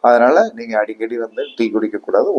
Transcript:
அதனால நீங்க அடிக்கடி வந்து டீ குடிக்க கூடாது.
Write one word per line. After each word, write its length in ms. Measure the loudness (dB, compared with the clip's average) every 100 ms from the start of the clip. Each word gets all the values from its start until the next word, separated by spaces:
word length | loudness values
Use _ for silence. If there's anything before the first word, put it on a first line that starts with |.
| 4
அதனால 300 | 4 4 4 0 -4
நீங்க 160 | -6 -4
அடிக்கடி 340 | -4 -4 -6 -6 -8
வந்து 160 | -8 -10 -4
டீ 100 | -2
குடிக்க 240 | -2 -4 -6 -2
கூடாது. 220 | 0 2